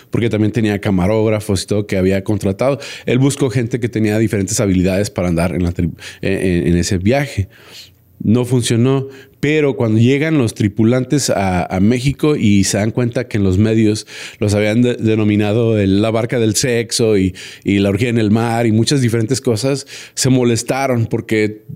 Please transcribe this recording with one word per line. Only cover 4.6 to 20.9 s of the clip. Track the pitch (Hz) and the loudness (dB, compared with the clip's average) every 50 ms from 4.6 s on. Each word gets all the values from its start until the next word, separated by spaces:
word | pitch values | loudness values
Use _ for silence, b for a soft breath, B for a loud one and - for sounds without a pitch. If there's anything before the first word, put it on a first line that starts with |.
habilidades | 113 98 92 92 87 95 92 95 104 101 | 0 2 2 2 2 2 0 0 -2 -4
para | - - 90 90 | -4 -4 -2 -2
andar | 85 82 85 90 82 | 0 0 0 0 0
en | 85 90 | -2 -2
la | 87 87 | -2 -2
tri-, | - 87 78 - B B B B B | -2 -4 -4 -4 B B B B B
en, | B 98 | B -4
en, | 98 90 - 92 87 87 73 80 | -2 0 0 0 0 0 2 2
en | 85 87 | 2 0
ese | 85 - 101 87 | 0 0 -2 0
viaje. | 92 107 127 143 147 135 - - 95 - B B B B B B B B B B _ _ _ - | 0 2 2 0 0 -2 -4 -6 -6 -6 B B B B B B B B B B _ _ _ -6
No | - 104 110 120 123 | -2 0 2 2 2
funcionó, | 120 131 127 117 - 120 113 117 135 135 135 127 B B B B B B - | 0 0 0 0 0 2 2 2 2 2 0 -2 B B B B B B -6
pero | - 143 156 156 147 139 131 - | -2 0 0 2 2 0 0 0
cuando | 123 110 110 110 | 0 0 2 4
llegan | 117 123 139 139 151 160 160 143 | 4 4 4 2 0 0 0 0
los | 120 107 - | 0 0 -2
tripulantes | - 113 101 - - 110 110 123 127 127 - 156 143 - - | -2 -2 -2 0 2 2 2 2 2 0 0 -2 -2 0 0
a, | - 95 98 95 90 87 - | -2 0 0 0 0 -2 -2
a | - - 92 | -2 0 0
México | 98 107 123 123 123 143 131 - - 151 151 | 2 2 2 2 0 -2 -2 0 0 0 0
y | - 117 104 101 101 95 | 2 2 2 4 4 2
se | - - 101 | 2 0 -2
dan | 104 110 | -2 -2
cuenta | - 127 123 120 - 131 120 - | -2 -2 -2 -2 -2 -4 -6 -4
que | - 107 | -2 -2
en | 98 | 0
los | 95 92 92 | 2 2 2
medios | 107 110 110 113 113 104 107 110 - B B B B B B B | 2 2 4 2 2 2 2 0 -4 B B B B B B B
los | 107 104 101 | -2 0 2
habían | 104 107 107 107 120 | 2 2 2 2 2
de-, | 123 120 120 | 2 2 0
denominado | - 107 110 110 110 107 107 104 104 104 104 104 120 117 113 113 107 | 0 0 0 2 2 2 2 2 2 2 0 0 0 2 2 2 2
el, | 101 95 95 101 | 2 2 2 2
la | 107 113 | 2 0
barca | 110 113 113 113 139 123 | 0 0 -2 -2 -2 0
del | 113 107 104 | 0 0 0
sexo | - - 127 120 117 117 - - - 117 110 107 98 | 0 0 0 0 -2 -2 -4 -2 0 2 2 4 4
y, | 95 92 90 B B B B B B | 2 0 -2 B B B B B B
y | - 101 101 | 0 0 2
la | 98 101 | 2 2
orgía | 98 98 127 120 | 0 0 0 0
en | 117 117 | 0 0
el | 110 104 | 2 2
mar | 107 113 117 120 113 117 120 | 2 2 0 0 0 0 0
y | 113 | 2
muchas | 107 110 113 - 151 139 | 2 2 2 2 2 0
diferentes | 123 117 107 117 110 110 123 - | 0 0 0 0 -2 -2 -4 -2
cosas, | - 123 113 101 117 135 143 135 - B B B B B B | -2 -2 -2 0 0 -2 -4 -4 -6 B B B B B B
se | - - 127 | -2 0 2
molestaron | 131 127 123 120 117 110 - - 135 131 139 135 | 2 4 2 2 0 0 -2 -2 -4 -2 0 0